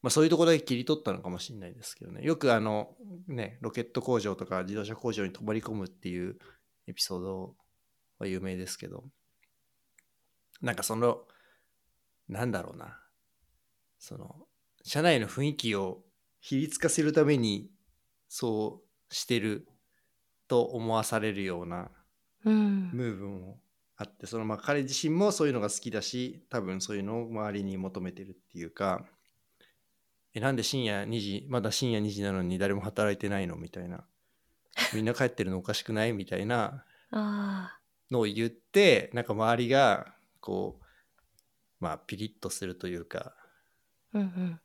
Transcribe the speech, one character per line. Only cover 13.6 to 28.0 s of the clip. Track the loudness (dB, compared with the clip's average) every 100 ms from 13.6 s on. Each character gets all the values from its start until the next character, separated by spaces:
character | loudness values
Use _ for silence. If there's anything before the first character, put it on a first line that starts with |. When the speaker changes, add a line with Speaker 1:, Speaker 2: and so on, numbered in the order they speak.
| _ _ _ _
Speaker 1:
そ | -16 -14
の、 | -14 -18 -20 _ _ _
社 | -6 2
内 | 6 6
の | 2
雰 | 0 0
囲 | 0
気 | 0
を | 0 0 -4 _ _ _ _
比 | -4 -2
率 | -2 0
化 | 0
す | 2
る | 2
た | 4 6
め | 6
に | 4 0 -4 _ _ _ _ _ _
そ | -4 -2 0 -2 -6 _ _ _
う |
し | -8 0
て | 2
る | 2 -2 -6 _ _ _ _ _ _ _ _
と | 4
思 | 4 0 2
わ | 2
さ | 2 0
れ | 0
る | -2
よ | -2 -4
う | -4
な | -8 -10 -16 _ _ _ _ 4
Speaker 2:
う |
ん。 | 4 4 2 0
Speaker 1:
ム | -2 -2
ー | -4
ブ | -8
も | -10 -12 -16 _ _ _ _
あ |
っ | -14
て、 | _ -8
そ | -6
の、 | -4
ま |
あ、 | -4
彼 | 0 0
自 | 0 -2 0
身 | 4
も | 4
そ | 4 2
う |
い |
う |
の | 2
が | 0
好 | -2
き | -4
だ | -4
し、 | -4 -4 -6 -8 _
多 | -4
分 | -2 -4
そ | -4
う | -4
い |
う |
の | -2 -4
を | -4
周 | -4 -4
り | -2
に | -4 -4
求 | -6
め | -6